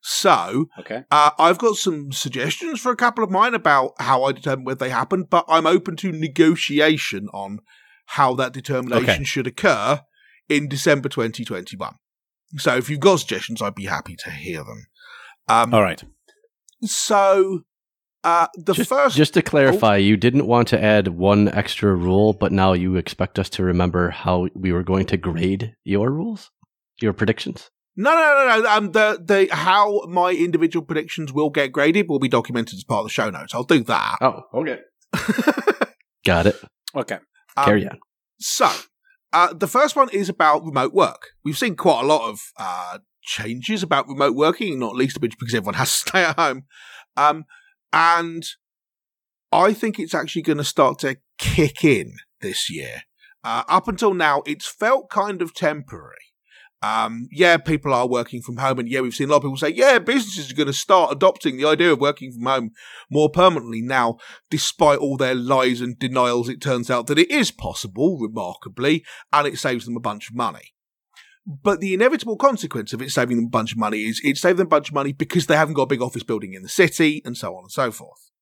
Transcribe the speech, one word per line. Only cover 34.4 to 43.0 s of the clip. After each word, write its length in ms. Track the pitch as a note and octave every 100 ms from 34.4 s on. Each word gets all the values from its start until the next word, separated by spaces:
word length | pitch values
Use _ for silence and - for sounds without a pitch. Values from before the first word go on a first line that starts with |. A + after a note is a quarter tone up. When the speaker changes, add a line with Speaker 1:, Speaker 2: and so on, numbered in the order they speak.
| - A#2+
Speaker 3:
okay. 240 | C3 B2 - _ _
Speaker 1:
<laughs> 1120 | - - G#3+ B3 - - - - _ _ _ -
Speaker 3:
Got 220 | F2 F2
it. 120 | G#2 - _ - C#3+
Speaker 2:
Okay. 240 | A#2+ G2 _ _ _ -
Speaker 1:
Um, 100 | A2
Speaker 3:
Carry 220 | G#2 F#2+
on. 120 | - _ _ _ _
Speaker 1:
so, 320 | - - A3+ - - _ _ _ _
uh, 220 | G#3 F3
the 140 | E3 F#3+
first 280 | B3 D4 -
one 140 | C4
is 160 | G3+ F#3+
about 360 | F3+ D#3 D3+ D#3+
remote 280 | C#3 C3
work. 340 | F#3 C#3+ - - _ -
We've 120 | D3
seen 180 | B3 D#3+
quite 280 | F#3 C3
a 40 | C3
lot 200 | D3+ A2+
of, 100 | G#2 - -
uh, 420 | F#2+ F2+ F2+ F#2